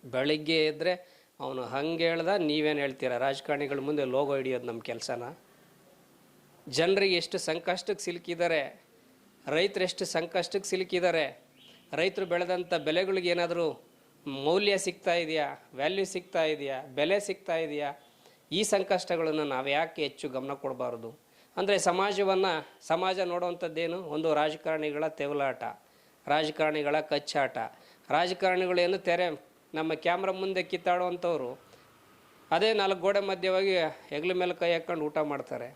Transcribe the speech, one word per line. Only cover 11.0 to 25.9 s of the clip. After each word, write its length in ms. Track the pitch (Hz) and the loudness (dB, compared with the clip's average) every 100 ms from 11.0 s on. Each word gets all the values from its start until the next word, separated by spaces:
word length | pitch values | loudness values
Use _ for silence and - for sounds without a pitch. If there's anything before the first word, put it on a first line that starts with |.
| 180 165 139 - - _ - - - | 4 4 0 -4 -20 _ -20 -20 -8
ರೈತರು 320 | 147 180 190 190 | 0 0 0 -2
ಬೆಳೆದಂಥ 480 | 175 175 180 175 170 147 | 0 0 -2 0 -2 2
ಬೆಳೆಗಳಿಗೆ 420 | 165 190 190 175 | 2 2 0 2
ಏನಾದರೂ 360 | 175 170 170 165 - - _ _ _ - | 2 0 0 0 -2 -14 _ _ _ -8
ಮೌಲ್ಯ 500 | 135 139 180 208 196 | -2 2 4 4 2
ಸಿಗ್ತಾ 360 | 208 180 - | 0 -4 0
ಇದೆಯಾ, 340 | 175 160 160 143 139 - | 0 0 0 -2 -4 -14
ವ್ಯಾಲ್ಯೂ 320 | 127 147 190 190 | -2 -2 0 -2
ಸಿಗ್ತಾ 380 | 190 180 175 | -4 -4 0
ಇದೆಯಾ, 340 | 156 151 139 131 143 131 | 0 0 -4 -6 -8 -2
ಬೆಲೆ 220 | 151 202 | 2 2
ಸಿಗ್ತಾ 360 | 202 185 - 165 | 0 -8 -4 -2
ಇದೆಯಾ, 340 | 160 147 147 143 - _ - _ _ | -2 -4 -4 -6 -16 _ -20 _ _
ಈ 100 | 165 | -2
ಸಂಕಷ್ಟಗಳನ್ನು 800 | 214 202 190 185 - 170 160 156 147 | 2 2 2 0 2 0 0 0 0
ನಾವು 220 | 131 135 | -2 0
ಯಾಕೆ 320 | 143 165 - | 0 0 -2
ಹೆಚ್ಚು 260 | 143 - - | -6 -4 -6
ಗಮನ 240 | 127 135 | -6 -6
ಕೊಡಬಾರ್ದು? 560 | 139 139 131 123 120 113 - _ _ _ - | -6 -6 -4 -4 -6 -10 -16 _ _ _ -4
ಅಂದರೆ 200 | 190 202 | 0 2
ಸಮಾಜವನ್ನು, 760 | 180 180 196 196 196 190 190 160 147 - - | 2 2 2 2 2 4 2 0 -4 -18 -2
ಸಮಾಜ 320 | 165 185 185 | 0 2 0
ನೋಡುವಂಥದ್ದೇನು? 800 | 180 175 175 175 175 156 165 175 175 | 0 0 -2 -4 -6 -2 -2 -4 -4
ಒಂದು 200 | 151 160 | -2 2
ರಾಜಕಾರಣಿಗಳ 720 | 151 156 151 156 156 151 147 156 | 4 2 0 -2 -2 -2 -2 -4
ತೆವಲಾಟ, 560 | 156 143 147 139 123 117 113 _ | -2 -4 0 -2 -2 -8 -10 _